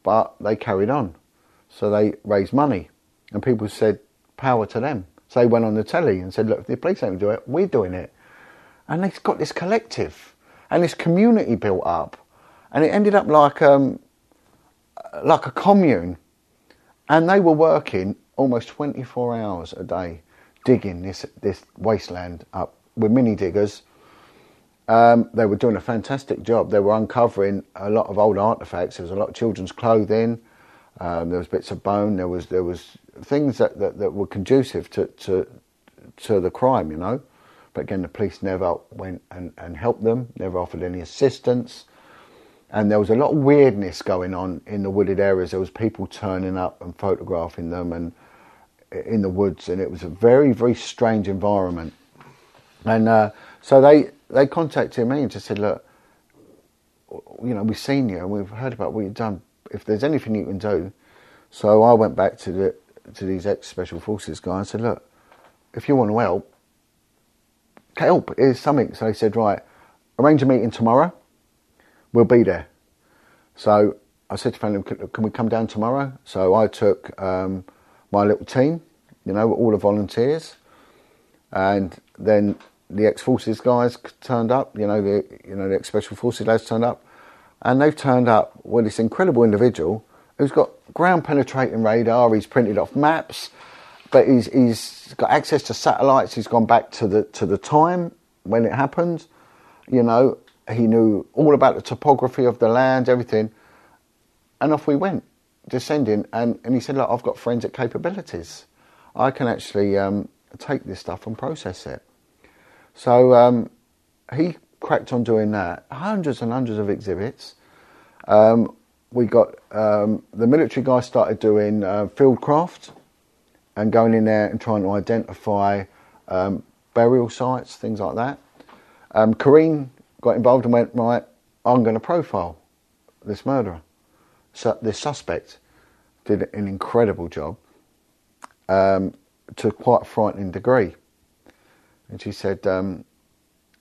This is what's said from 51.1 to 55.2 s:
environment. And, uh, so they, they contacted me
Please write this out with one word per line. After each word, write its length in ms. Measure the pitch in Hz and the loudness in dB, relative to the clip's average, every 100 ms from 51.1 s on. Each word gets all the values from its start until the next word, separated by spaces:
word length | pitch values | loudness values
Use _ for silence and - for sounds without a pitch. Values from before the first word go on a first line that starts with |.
| 110 98 | 0 -2
environment. 640 | 98 101 101 90 87 80 - _ _ - _ _ _ _ _ | -2 0 0 -2 -6 -10 -16 _ _ -20 _ _ _ _ _
And, 240 | 110 113 110 | -2 2 4
uh, 220 | 110 104 - - - | 4 2 -4 -20 -14
so 180 | - 135 | 4 8
they, 300 | 139 151 - _ - | 10 8 4 _ -2
they 200 | 131 139 | 0 2
contacted 580 | 170 156 143 117 - 117 | 0 -4 -2 -4 -2 -2
me 160 | 147 | -2